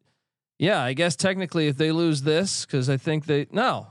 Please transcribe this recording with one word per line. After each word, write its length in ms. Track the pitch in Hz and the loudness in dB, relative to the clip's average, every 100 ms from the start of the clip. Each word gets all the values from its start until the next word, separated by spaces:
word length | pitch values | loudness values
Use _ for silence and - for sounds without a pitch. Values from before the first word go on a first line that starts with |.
| _ _ _ _ _ - | _ _ _ _ _ -2
Yeah, 220 | 175 180 | 0 2
I 120 | 127 | 0
guess 240 | 135 170 - | 0 0 2
technically 500 | 190 190 175 170 151 | 0 0 -2 0 0
if 80 | 139 | 2
they 160 | 160 | 0
lose 300 | 160 170 147 | 2 0 0
this, 440 | 143 156 196 - - | 2 0 0 -4 -4
'cause 240 | 139 127 | -2 0
I 60 | 135 | -2
think 300 | 165 156 151 | -2 -2 0
they, 220 | 143 - | -2 0
no, 360 | 196 247 117 107 | -2 0 -2 -8